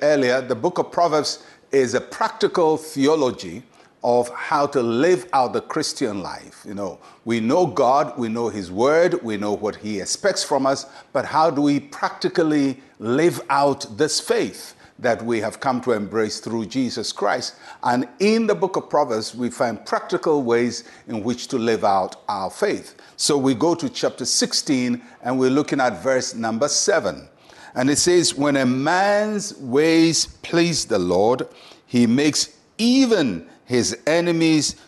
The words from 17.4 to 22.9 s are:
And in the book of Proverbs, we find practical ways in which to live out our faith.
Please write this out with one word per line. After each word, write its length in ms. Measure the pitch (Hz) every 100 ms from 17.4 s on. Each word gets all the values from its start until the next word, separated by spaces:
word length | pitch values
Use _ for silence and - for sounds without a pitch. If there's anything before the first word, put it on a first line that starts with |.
| - - - -
And 220 | 123 123 127 -
in 280 | 202 226 220
the 80 | 185
book 200 | 180 175
of 140 | -
Proverbs, 440 | 151 139 110 110
we 160 | 113 120
find 360 | - 123 107 -
practical 580 | 220 - 175 175 147
ways 400 | 120 117 120 110 - - -
in 160 | 113
which 240 | 104 120 -
to 100 | 131
live 280 | 113 110 101
out 320 | 98 92 - -
our 220 | 101 95
faith. 460 | - 208 110 -